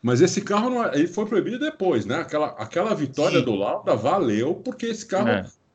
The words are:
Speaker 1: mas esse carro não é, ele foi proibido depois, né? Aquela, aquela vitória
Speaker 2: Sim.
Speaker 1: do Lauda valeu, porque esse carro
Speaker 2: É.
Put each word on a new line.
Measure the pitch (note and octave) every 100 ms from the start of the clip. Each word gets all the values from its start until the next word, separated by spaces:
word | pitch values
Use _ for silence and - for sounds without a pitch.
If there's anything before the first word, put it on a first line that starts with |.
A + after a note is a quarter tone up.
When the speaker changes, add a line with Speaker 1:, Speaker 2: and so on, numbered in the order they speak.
Speaker 1:
mas | A#2 A#2+
esse | F3+ G3
carro | - G#3 B3
não | B3
é, | G#3
ele | C#3 F3
foi | F#3+ G#3+
proibido | G#3+ D#3+ A#3
depois, | D4+ D#4 F#3 C3 G2+
né? | D3
Aquela, | D#3+ D3+ D3+
aquela | - A#2 E3+ G#3+
vitória | D#3 C3+ - E3+ F3
Speaker 2:
Sim. | B2+
Speaker 1:
do | G2
Lauda | G#2 F3 - B2+
valeu, | A#2 G3 C#3 G#2 C3 G3
porque | - - A#3
esse | A3 -
carro | F#3+ A3
Speaker 2:
É. | G2 F#2+ - _